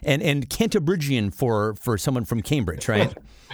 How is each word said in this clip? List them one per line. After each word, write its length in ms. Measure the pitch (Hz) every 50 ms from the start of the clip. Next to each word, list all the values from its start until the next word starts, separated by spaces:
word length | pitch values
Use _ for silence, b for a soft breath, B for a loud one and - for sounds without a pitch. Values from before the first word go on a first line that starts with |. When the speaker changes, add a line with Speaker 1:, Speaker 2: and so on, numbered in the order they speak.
Speaker 1:
Yeah. 80 | B -
Speaker 2:
And, 120 | 139 151 -
and 260 | 156 143 143 123 -
Cantabrigian 840 | - - 226 220 - 196 143 165 202 165 143 139 135 117 104 98
for, 440 | - - 139 117 110 104 104 110 104
for 200 | - - 127 110
someone 280 | 98 - 147 131 123 104
from 180 | - 123 113
Cambridge, 460 | - - 151 143 101 85 - - - -
right? 280 | 110 104 - - - -
Speaker 1:
<laughs> 40 | - B B B B B